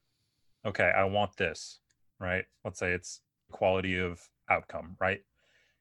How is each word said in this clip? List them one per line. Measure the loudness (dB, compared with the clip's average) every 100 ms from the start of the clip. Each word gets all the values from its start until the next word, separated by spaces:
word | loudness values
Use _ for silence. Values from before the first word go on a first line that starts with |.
| _ _ _ _ _ _ -6
"Okay, | 2 4
I | 4
want | 4 2 0 0
this," | -2 -2 -12 -18 _ _ _ -10
right? | -4 -4 -4 _
Let's | -10 -4
say | -2
it's | -2 -4 -18 _ _ _
quality | 0 2 4 2 0
of | -2 -4 -16 _ -2
outcome, | -2 -2 -12 -10 -2
right? | -2 -2 _ _ _ _ _ _